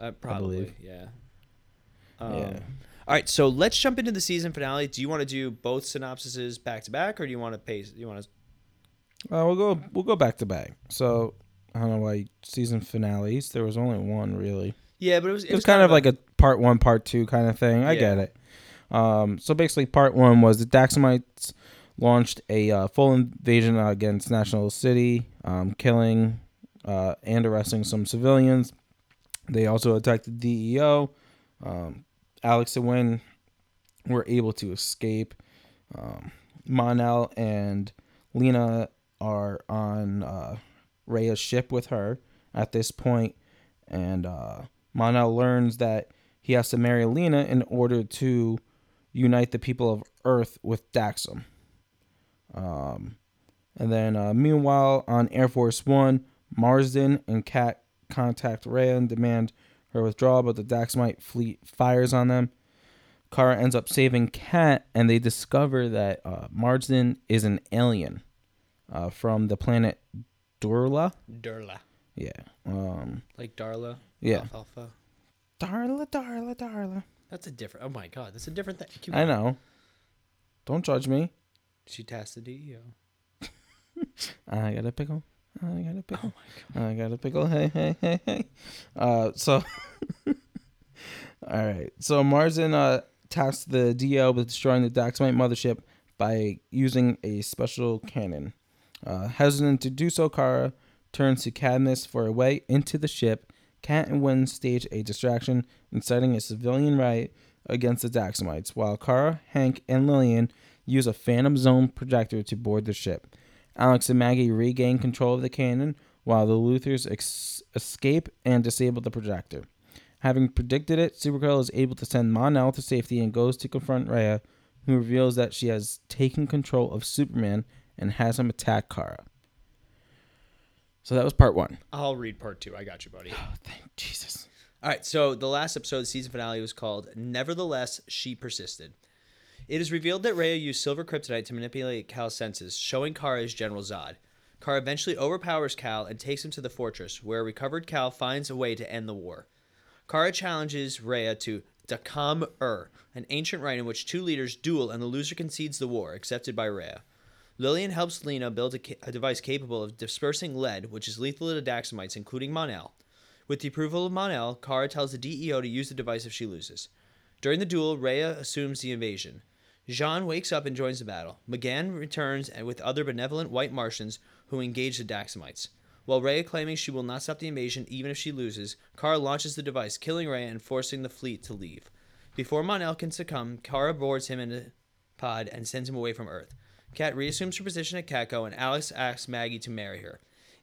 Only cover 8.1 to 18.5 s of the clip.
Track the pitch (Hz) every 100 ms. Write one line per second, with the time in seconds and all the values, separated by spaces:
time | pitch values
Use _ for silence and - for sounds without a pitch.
8.1 | 101 101 _ _ _ _ _ _ _ _
9.1 | - - 165 165 185 208 170 143 185 202
10.1 | 190 123 - 107 85 - - - - 127
11.1 | 117 113 - _ _ _ 117 113 110 107
12.1 | 104 101 _ - 127 117 113 - 113 104
13.1 | 104 104 127 - 120 110 113 123 104 98
14.1 | 107 101 95 98 98 95 - _ - 180
15.1 | 175 180 208 196 190 - 202 180 156 135
16.1 | 131 _ - 135 127 120 117 123 117 -
17.1 | 120 110 120 117 113 120 117 139 156 107
18.1 | 98 95 - -